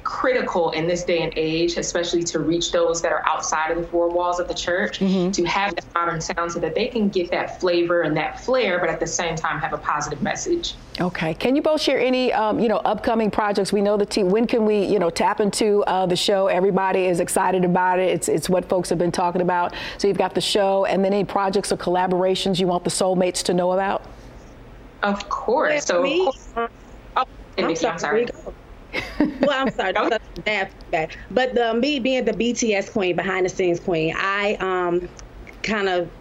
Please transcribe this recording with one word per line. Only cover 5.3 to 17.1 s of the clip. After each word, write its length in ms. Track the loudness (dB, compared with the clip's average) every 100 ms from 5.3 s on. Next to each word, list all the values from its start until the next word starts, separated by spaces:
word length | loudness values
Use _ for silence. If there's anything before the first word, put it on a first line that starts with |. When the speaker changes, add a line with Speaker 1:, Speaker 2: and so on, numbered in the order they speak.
Speaker 1:
to 120 | 0
have 320 | 0 0 -2 -4
that 80 | -6
modern 280 | -4 -2 -4
sound 280 | -4 -4 -4
so 100 | -2
that 140 | -2
they 140 | -2 -2
can 220 | 0 0
get 200 | 0 -2
that 280 | -2 -4 -2
flavor 440 | 0 2 2 2
and 120 | 2 0
that 240 | -2 -6
flair, 400 | 0 0 2 0
but 100 | -2
at 120 | -2
the 60 | -4
same 280 | -2 -2 -2
time 240 | -4 -2
have 140 | -4
a 40 | -6
positive 440 | -4 -4 -4 -4
message. 540 | -4 -4 -2 -2 -2 -10 -16 -4
Speaker 2:
Okay. 320 | -4 -2 -4
Can 240 | 0 2 2
you 40 |
both 200 | 2 2
share 180 | 2 2
any, 320 | 2 2 2
um, 260 | 2 0 2
you 120 | 2
know, 80 | 2
upcoming 520 | 0 0 0 2 2
projects? 440 | 2 0 0 2
We 80 | 2
know 160 | 2 2
the 80 | 2
team. 240 | 2 4
When 180 | 4 2
can 160 | 2 2
we, 200 | 2 2
you 120 | 2
know, 120 | 2
tap 320 | 2 0 2
into, 420 | 0 2 2 4
uh, 220 | 2 2 2
the 100 | 0
show? 320 | 2 2 4
Everybody 560 | 2 2 2 2 2
is 120 | 2